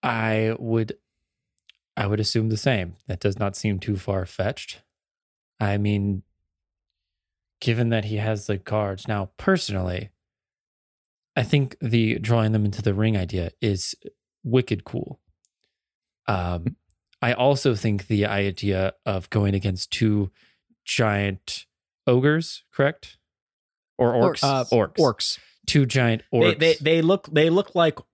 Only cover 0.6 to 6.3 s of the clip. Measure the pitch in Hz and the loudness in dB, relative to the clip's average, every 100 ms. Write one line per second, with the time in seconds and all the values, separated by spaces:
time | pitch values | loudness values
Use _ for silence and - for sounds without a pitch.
0.6 | 117 113 110 - _ _ _ _ _ _ | -2 -2 -2 -8 _ _ _ _ _ _
1.6 | _ _ _ - 101 104 107 117 110 107 | _ _ _ -4 -2 0 0 0 -2 0
2.6 | - 113 87 92 - 92 104 95 98 98 | 0 0 -4 -10 -10 -4 -2 -2 -4 -2
3.6 | 107 95 101 98 - 95 92 - 98 - | -4 -4 -4 -6 -4 -4 -6 -6 -6 -6
4.6 | - - _ _ _ _ _ _ _ _ | -14 -18 _ _ _ _ _ _ _ _
5.6 | 104 101 104 101 101 95 - | -2 0 0 0 0 -4 -8